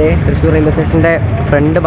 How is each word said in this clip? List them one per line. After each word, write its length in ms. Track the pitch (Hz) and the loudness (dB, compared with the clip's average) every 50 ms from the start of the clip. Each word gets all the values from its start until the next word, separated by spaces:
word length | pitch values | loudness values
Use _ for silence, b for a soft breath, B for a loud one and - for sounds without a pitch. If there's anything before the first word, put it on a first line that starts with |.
| 156 | 2
ദേ 40 | 156 165 165 - - | 2 0 0 0 0
തൃശ്ശൂർ 260 | 151 - - 165 156 156 | -2 0 0 0 2 2
റെയിൽവേ 180 | 156 151 151 160 | 0 0 0 0
സ്റ്റേഷൻ്റെ 360 | 156 - - 160 160 165 165 160 - - - - - - | -2 0 0 0 2 2 0 0 -2 -2 -2 -2 -2 0
ഫ്രണ്ട് 300 | 147 143 143 151 160 175 165 | 0 0 0 0 0 0 0